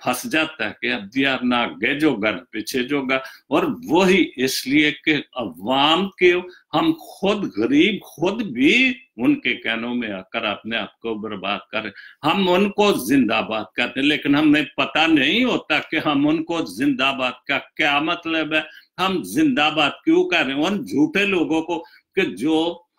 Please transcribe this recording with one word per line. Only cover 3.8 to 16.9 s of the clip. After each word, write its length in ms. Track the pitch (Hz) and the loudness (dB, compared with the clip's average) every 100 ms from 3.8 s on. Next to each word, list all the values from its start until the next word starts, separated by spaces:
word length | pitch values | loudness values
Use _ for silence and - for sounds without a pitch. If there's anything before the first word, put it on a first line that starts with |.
| 123 | 0
वही 460 | 160 190 190 - - | 2 4 4 2 0
इसलिए 540 | 131 - 127 143 151 | -2 -2 0 2 2
कि 200 | 147 - | 0 -2
अवाम 1000 | 147 - - 113 82 98 135 147 165 196 - | -2 -4 -8 -8 -8 -2 2 2 2 -2 2
के 100 | 180 180 185 - _ 156 | 2 2 -4 -18 _ 0
हम 160 | 165 | 0
खुद 580 | - - - 190 214 190 - | -2 -6 -4 -2 -2 -4 -2
गरीब 400 | 117 143 190 202 | 0 4 4 0
खुद 380 | - - 170 214 | -10 -4 -4 -2
भी 540 | 208 120 139 226 262 254 _ - | -6 0 2 4 2 0 _ -2
उनके 340 | 139 143 123 | 0 0 -2
कहनों 420 | 120 110 113 120 120 | -4 -4 -4 -4 -4
में 160 | 113 | -4
आकर 320 | 98 92 117 | -8 -8 -6
अपने 340 | 110 101 107 113 | -4 -6 -6 -6
आप 160 | 98 _ | -6 _
को 140 | 120 110 | -8 -6
बर्बाद 440 | 107 104 95 101 - | -8 -8 -6 -6 -6
कर 80 | 110 | -8
रहे 80 | 107 | -8
हैं। 440 | - - - - | -12 -20 -6 -2
हम 180 | 175 185 | 0 2
उनको 580 | 180 202 196 208 156 95 | 2 2 2 2 2 2
जिंदाबाद 580 | 139 110 110 104 110 107 - | 2 4 0 -2 -6 -8 -4
कहते 220 | 123 - | -4 -2
हैं, 80 | 139 | 0
लेकिन 280 | 147 143 143 | 0 2 4
हमें 300 | 156 151 151 | 6 4 2
पता 420 | - 135 151 160 | -4 -2 2 4
नहीं 380 | 156 135 208 254 | 4 4 2 2
होता 340 | 165 - 147 | 0 -2 -4
कि 180 | - 160 | -2 -2
हम 300 | 156 139 147 | 0 2 2
उनको 500 | 160 156 170 151 92 | 2 -2 -4 -4 -2
जिंदाबाद 560 | 143 | 0